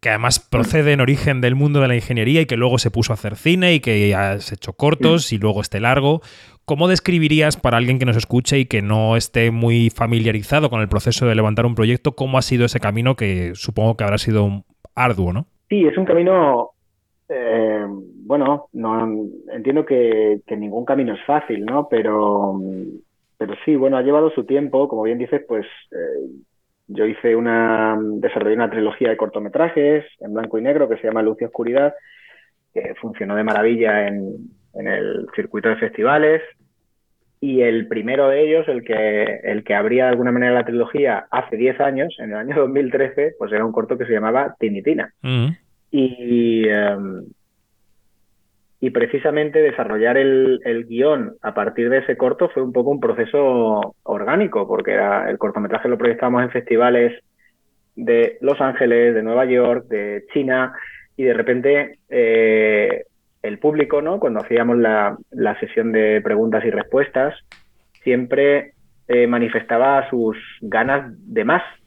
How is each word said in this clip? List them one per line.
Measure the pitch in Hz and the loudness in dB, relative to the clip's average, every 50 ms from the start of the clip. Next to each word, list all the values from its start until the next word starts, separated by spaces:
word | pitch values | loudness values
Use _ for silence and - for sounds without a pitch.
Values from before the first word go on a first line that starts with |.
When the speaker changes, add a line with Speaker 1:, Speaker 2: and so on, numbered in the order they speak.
Speaker 1:
que | - 117 | 0 0
además | 110 107 117 123 127 - | 0 0 0 0 0 -2
Speaker 2:
Mm. | - _ | -4 _
Speaker 1:
procede | - 120 120 - - 160 147 147 147 | 0 0 0 2 2 2 4 4 4
en | 139 127 | 4 4
origen | 123 143 135 - 147 139 127 123 | 2 2 2 0 0 0 2 0
del | 123 127 | 0 2
mundo | 135 143 147 143 143 135 | 2 2 2 4 4 2
de | 131 | 2
la | 123 | 2
ingeniería | 117 107 - 123 120 107 120 147 165 | 0 -2 -2 -2 0 2 2 4 2
y | 160 | 2
que | - 123 | 2 0
luego | 113 120 127 123 127 | 0 2 2 2 2
se | - 117 | 0 0
puso | - 117 113 - 120 | 0 0 -2 -2 -2
a | |
hacer | 104 - 104 101 | -4 -6 -8 -10
cine | - - 156 175 185 185 180 170 | -2 0 2 2 4 4 4 4
y | 151 | 2
que | 127 123 110 104 101 101 101 | 2 0 2 2 2 2 2
has | 92 101 98 98 101 - - | 2 0 -2 -2 -4 -6 -10
hecho | 110 - - - - | -12 -12 -12 -14 -6
cortos | _ - 147 - 123 127 156 165 170 147 - | _ 2 2 2 4 4 2 4 2 0 -2
Speaker 2:
Mm. | 117 | -4
Speaker 1:
y | 107 | 0
luego | 101 110 104 104 | 0 0 0 0
este | 101 - - 98 | -4 -6 -6 -2
largo. | 107 117 131 139 135 143 156 165 - - - - - - - _ _ | 0 2 2 4 4 2 0 0 -2 -12 -20 -20 -20 -20 -20 _ _
¿Cómo | - 151 143 170 180 | -6 -2 0 2 2
describirías | 185 170 - - 180 170 160 151 156 156 151 151 143 - | 2 2 0 0 2 2 4 4 4 4 4 2 0 0
para | - 127 117 | 0 2 2
alguien | 117 123 123 131 131 | 2 2 2 0 0
que | 127 | 2
nos | 123 117 | 0 0
escuche | 117 - - - 123 117 - 143 139 | 0 0 0 0 0 0 2 0 0
y | 131 | 0
que | 123 - 107 | 0 -2 -2
no | 101 104 107 110 110 110 113 | 0 0 0 2 2 2 2
esté | 117 - - _ 120 117 117 | 0 0 -2 _ 0 2 2
muy | 113 117 117 117 117 117 117 113 | 2 2 2 2 4 4 4 2
familiarizado | - - 117 113 117 117 110 113 107 110 101 - 139 151 151 135 | 2 0 -2 0 0 0 0 0 0 -2 -2 0 0 2 2 2
con | 117 110 | 0 0
el | 107 98 | -2 0
proceso | 107 104 - 127 117 - 131 | -2 -2 0 0 0 0 2
de | 120 110 | 2 2
levantar | 110 110 107 107 107 117 | 2 2 2 2 2 0
un | 120 120 | 0 2
proyecto, | 107 110 110 123 123 _ 151 - | 2 2 2 2 0 _ -4 -2
cómo | - 135 131 131 131 | -2 -4 0 0 0
ha | 123 | 0
sido | - 131 120 120 | 0 2 2 2
ese | 117 - 120 | 2 0 -2
camino | - 104 104 113 117 127 131 | -2 -2 -2 0 0 0 0
que | - 113 101 95 90 90 87 90 | 0 0 -2 -2 -2 -2 -4 -8
supongo | - - - 110 113 107 113 113 - | -8 -8 -6 -2 0 0 0 0 0
que | 110 | -2
habrá | 101 101 | -2 -2
sido | 107 - - 110 107 104 | -2 0 0 2 2 2
un-, | 101 98 101 - _ _ _ _ - _ | 2 0 -4 -8 _ _ _ _ -14 _
arduo, | - 123 123 113 92 92 87 87 | 0 0 0 2 0 0 -2 -2
¿no? | 107 160 _ _ _ _ _ | -4 -6 _ _ _ _ _
Speaker 2:
Sí, | 208 208 175 | 0 2 2
es | 151 - | 2 2
un | 185 190 | 0 0
camino, | 175 170 170 175 180 190 185 165 143 131 117 117 - _ _ _ _ _ _ _ _ _ _ _ _ | 2 2 2 4 4 4 4 4 4 2 2 0 -4 _ _ _ _ _ _ _ _ _ _ _ _
eh, | 160 131 123 117 110 113 110 110 107 107 104 101 101 98 95 90 87 - - | -8 -4 -2 0 0 0 0 0 0 -2 -4 -6 -10 -12 -14 -18 -20 -20 -6
bueno, | 107 139 147 139 135 147 143 - _ _ | -2 -2 0 2 0 0 -2 -4 _ _
no, | 123 113 113 113 113 113 113 107 107 107 101 - - - - - | -8 -4 -4 -2 -2 -2 -4 -4 -6 -6 -8 -12 -16 -16 -14 -12
entiendo | 117 107 131 139 151 147 | -4 -2 0 0 0 0
que, | - 139 127 120 117 113 110 110 107 104 104 _ | 0 2 2 4 2 2 2 2 2 0 -2 _
que | - 113 104 | -10 -10 -8
ningún | 104 104 98 113 120 | -8 -8 -8 -8 -2
camino | 120 139 139 135 117 113 | -2 -2 -2 -2 -6 -6
es | 101 - | -8 -4
fácil, | - 143 151 - - 117 101 104 | -2 -2 -2 -2 -4 -8 -8 -6
¿no? | 110 127 147 143 - | -4 -4 -4 -2 0
Pero, | - 113 107 110 107 107 104 104 104 101 101 98 95 98 95 95 95 95 - - - - _ _ _ _ _ _ _ _ | -2 0 0 0 0 0 0 2 0 0 0 -2 -4 -6 -8 -8 -10 -10 -12 -12 -14 -18 _ _ _ _ _ _ _ _
pero | 110 101 104 - - | -8 -8 -8 -6 0
sí, | - 156 | 0 2
bueno, | 139 131 135 135 | 2 4 2 2
ha | 131 127 | 2 2
llevado | 135 143 151 160 160 156 | 2 2 4 2 2 0
su | - 113 | -2 -4
tiempo, | - 135 143 147 135 - 131 139 139 | 0 -2 -2 -2 0 0 0 0 0
como | 117 110 107 | -2 -4 -2
bien | 110 120 120 | -2 -2 -4
dices, | 123 117 - 107 - - | -4 -4 -4 -4 -4 -4
pues, | 117 107 101 - - - _ _ | -6 -6 -6 -8 -14 -20 _ _
eh, | - - 85 80 67 69 69 67 67 69 - _ _ _ _ _ _ _ _ _ | -10 -8 -6 -6 -6 -6 -8 -10 -14 -20 -20 _ _ _ _ _ _ _ _ _
yo | 101 101 107 | -4 -2 -2
hice | 107 107 - - 120 113 | -2 -2 -2 0 2 2
una, | 113 117 120 113 113 113 113 113 110 110 110 110 110 | 2 2 0 0 2 2 2 2 2 0 0 0 -2
desarrollé | 107 107 107 104 104 - - 110 104 104 110 | -2 -4 -4 -2 -4 -2 -2 0 0 0 0
una | 117 117 107 | 0 0 -2
trilogía | 110 113 110 107 104 - 131 117 | -2 -2 -2 -2 -2 -2 -2 -2
de | 110 | 0
cortometrajes | 107 110 104 - 107 107 101 - 143 160 170 165 160 143 147 151 151 147 - _ _ | 0 -2 -4 -4 -8 -10 -6 -2 0 0 0 2 2 2 2 2 2 -2 -6 _ _
en | - 107 104 | -14 -8 -6
blanco | 110 110 110 - 110 | -6 -6 -4 -4 -4
y | 110 | 0
negro | 135 143 151 143 117 | 0 2 2 2 0
que | 113 | 0
se | 110 - | -2 -2
llama | 110 110 113 110 | -2 -2 0 0
Luz | 110 110 - | 0 0 -2
y | 117 | -6
Oscuridad, | 117 - - 120 117 120 135 143 147 143 - _ - - - - - - _ _ _ _ _ _ _ _ | -8 -6 -6 -4 0 0 2 2 0 -2 -4 _ -20 -20 -20 -20 -20 -20 _ _ _ _ _ _ _ _
que | - 95 - - - | -8 -8 -8 -12 -12
funcionó | - 113 - - 104 98 104 | -12 -14 -8 -8 -6 -4 -2
de | 104 107 | -2 0
maravilla | 110 107 104 107 113 120 113 113 107 104 104 104 101 | 0 0 2 2 2 2 2 2 2 2 0 0 -2
en, | 101 101 95 95 104 - - - - _ _ _ _ | -4 -6 -8 -10 -12 -14 -16 -20 -20 _ _ _ _
en | 104 101 101 | -10 -6 -6
el | 98 95 98 101 101 - - - - | -4 -4 -4 -4 -6 -6 -8 -8 -8
circuito | - 101 - - 107 98 113 | -8 -8 -6 -8 -2 -2 -2
de | 110 | 0
festivales. | 110 - 110 - - - 127 143 151 151 151 160 160 156 - - _ _ _ _ _ _ _ _ _ _ _ _ _ _ _ _ _ | 0 -2 -6 -2 -2 0 2 2 4 4 4 2 2 0 -8 -20 _ _ _ _ _ _ _ _ _ _ _ _ _ _ _ _ _
Y | - 139 131 127 | -6 0 2 2
el | 123 117 113 113 107 | 4 4 2 0 -2
primero | 113 113 110 104 117 131 139 139 135 | -4 -6 -6 -4 -2 0 2 2 2
de | 135 143 156 | 4 2 2
ellos, | 151 156 165 156 160 | 2 2 0 0 0
el | 135 123 117 | -4 -4 -4
que, | - 113 107 107 107 107 107 104 - - - - | -4 -2 0 0 0 2 0 0 -2 -4 -6 -6
el | - 104 107 107 | -4 -6 -6 -4
que | - 104 | -2 -2
abría | 101 104 110 120 127 127 | 0 0 2 2 2 4
de | 127 | 2
alguna | 123 120 123 123 123 | 2 2 0 0 0
manera | 123 123 123 123 | 0 2 2 2
la | 123 117 | 2 0
trilogía | 117 117 120 117 - - 151 143 131 110 98 - _ | 0 -2 -2 -2 -2 0 0 0 0 0 -2 -4 _
hace | - 127 131 - - | -4 -4 -4 -4 -4
diez | 110 120 131 131 - | 0 0 0 0 0
años, | 143 139 135 131 139 165 - - | -2 -2 0 -2 -4 -6 -6 -12
en | 123 110 104 | -12 -10 -8
el | |
año | 107 110 131 143 | -8 -6 -4 0
dos | 151 139 131 | 0 0 2
mil | 135 143 139 127 | 2 0 -2 0
trece, | 123 131 135 135 135 - 143 156 160 - | 0 -2 -2 -2 0 -2 -2 -2 -2 -6
pues | - 101 107 | -8 -4 -2
era | 110 110 | -2 -2
un | 113 | -2
corto | 110 - 110 110 127 | -2 -4 -2 -2 -4
que | 123 123 | -6 -2
se | 113 117 | -2 -2
llamaba | 107 104 110 117 131 143 147 - _ | 0 0 0 0 0 0 -2 -4 _
Tinitina. | - 110 101 98 95 147 165 - - - _ _ - | -4 -4 -4 -2 -2 -2 -2 -2 -4 -8 _ _ -6
Speaker 1:
Mm. | 131 131 127 117 139 165 - _ _ _ _ _ _ - | -2 0 0 0 0 -2 -6 _ _ _ _ _ _ 0
Speaker 2:
Y, | 143 131 127 123 123 120 120 120 120 117 117 113 113 110 107 | 0 0 0 -2 -6 -4 0 2 2 2 2 2 2 2 2
em, | 107 104 104 101 101 98 101 95 95 87 - - - _ _ _ _ _ _ _ _ _ _ _ _ _ _ _ _ _ _ _ _ _ _ _ _ _ _ _ _ _ | 2 2 0 0 -2 -2 -6 -8 -10 -12 -14 -18 -20 _ _ _ _ _ _ _ _ _ _ _ _ _ _ _ _ _ _ _ _ _ _ _ _ _ _ _ _ _
y | - 127 | -6 -2
precisamente | - 123 117 117 - 139 - 156 147 151 151 151 143 156 | 0 0 0 0 -2 -2 -2 0 0 0 -2 0 2 2
desarrollar | 151 147 135 - 123 104 107 107 110 120 123 | 2 2 2 -2 -4 -4 0 0 2 2 2
el, | 135 135 139 135 131 131 131 127 123 - | 4 4 4 4 4 4 4 2 0 0
el | 123 117 117 117 | -4 -4 -4 -4
guión | 117 117 117 135 151 151 139 117 98 - - - | -6 -2 0 2 2 2 0 -2 -6 -10 -10 -10
a | 107 104 | -6 -4
partir | 117 101 110 - - 117 120 | -2 -4 -2 -2 -2 0 2
de | 127 135 | 2 2
ese | 131 - 127 | 2 0 -2
corto | - 131 127 113 - - - | 0 0 0 2 0 -2 -2
fue | - 156 131 | 0 -2 -4
un | 123 123 | -2 0
poco | 127 120 139 | 0 0 0
un | 143 143 | 0 0
proceso | 120 117 113 113 113 110 - 143 143 135 127 123 117 110 107 104 104 104 - _ _ | 0 -2 0 0 -2 0 2 2 2 4 2 2 2 2 2 0 -2 -4 -8 _ _
orgánico, | - - 104 208 - 147 190 214 190 - 110 98 101 | -6 -4 -4 -2 0 0 0 0 0 0 -2 -2 0
porque | 104 101 101 - 101 | -2 -2 -2 0 0
era, | 101 101 101 101 98 - - | 0 2 2 0 0 -2 -2
el | 110 104 | -4 -4
cortometraje | - 104 - 110 104 101 110 110 - 123 | -4 -4 -4 -4 -4 -4 -4 -2 -2 -2
lo | 120 110 | -2 0
proyectábamos | 120 120 113 117 - 123 123 123 127 | 0 -2 0 0 0 0 0 0 0
en | 123 | 0
festivales | - 127 120 - 117 113 120 123 123 120 120 120 120 - _ _ _ _ _ _ _ _ _ _ _ _ _ _ _ | -4 -6 -2 0 2 2 4 4 4 4 2 2 0 -4 _ _ _ _ _ _ _ _ _ _ _ _ _ _ _
de | - 120 110 117 117 117 - - - | -10 0 2 4 4 4 2 0 -2
Los | - 135 143 143 | -2 -2 0 2
Ángeles, | 139 131 127 127 139 120 117 117 120 120 117 | 0 -2 0 0 2 2 4 4 4 4 2
de | 113 107 | 0 -2
Nueva | 113 117 123 131 | 0 0 0 2
York, | 127 127 123 123 123 120 123 - - | 2 2 2 4 2 2 -2 -2 -6
de | 113 104 101 104 104 101 - - - | -6 -6 -4 -6 -8 -8 -10 -4 -4
China, | 147 135 131 127 127 127 127 - - - - - - - _ _ | -2 0 0 0 0 -2 -4 -6 -14 -18 -18 -20 -20 -20 _ _
y | - 131 | -2 0
de | 127 117 | 0 2
repente, | 113 113 131 123 123 123 139 143 143 143 139 - _ _ _ | 2 2 0 0 0 2 2 2 2 0 -4 -10 _ _ _
eh, | - 123 120 113 113 113 113 110 110 110 107 107 107 104 104 98 98 - - _ _ _ _ _ _ _ - | 0 2 2 4 4 4 4 4 4 4 4 2 2 2 2 0 -2 -4 -8 _ _ _ _ _ _ _ -10
el | 107 104 104 | -10 -10 -2
público, | - 147 151 151 147 147 151 143 147 | -2 0 2 2 0 0 0 -2 0
¿no? | 156 180 214 | -2 -4 -2
Cuando | 208 139 113 107 | -2 -2 -2 -4
hacíamos | - - 120 117 117 120 120 120 | -4 0 0 2 2 2 2 4
la, | 117 113 110 107 104 101 101 - - _ - | 4 4 4 2 2 0 -2 -6 -16 _ -6
la | 131 131 107 104 - | -2 -2 -2 -2 -4
sesión | - - - 117 110 113 | -8 -4 -4 -4 -2 0
de | 113 110 107 107 107 107 104 | 0 2 2 4 2 2 0
preguntas | 107 107 104 113 113 110 107 107 | 0 0 0 0 0 0 0 0
y | 117 | -2
respuestas, | 104 104 104 - - 131 143 - - 135 131 147 - - _ _ - - _ _ _ _ _ _ _ _ _ | -2 -2 -4 -2 0 0 0 0 0 -2 -2 -2 -4 -8 _ _ -20 -20 _ _ _ _ _ _ _ _ _
siempre, | 127 123 123 127 120 131 135 139 143 143 143 143 - _ _ _ _ _ _ _ - | 0 0 0 0 -2 0 2 4 4 2 2 0 -6 _ _ _ _ _ _ _ 0
eh, | 123 120 120 | 2 2 4
manifestaba | 117 120 117 117 113 - 113 110 - 127 117 123 135 139 139 135 - | 4 2 0 -2 -2 -2 -6 -4 -2 0 2 4 4 4 2 0 0
sus | - 120 117 110 107 - - - - - | -4 -2 -2 -2 -4 -6 -14 -20 -20 -16
ganas | 120 107 107 110 113 131 135 143 139 123 110 - - - 113 | -10 -4 -2 -2 0 0 -2 -2 -4 -8 -18 -20 -18 -6 -4
de | 110 107 | -2 0
más | 120 160 175 - - - _ _ | 2 0 0 -2 -6 -16 _ _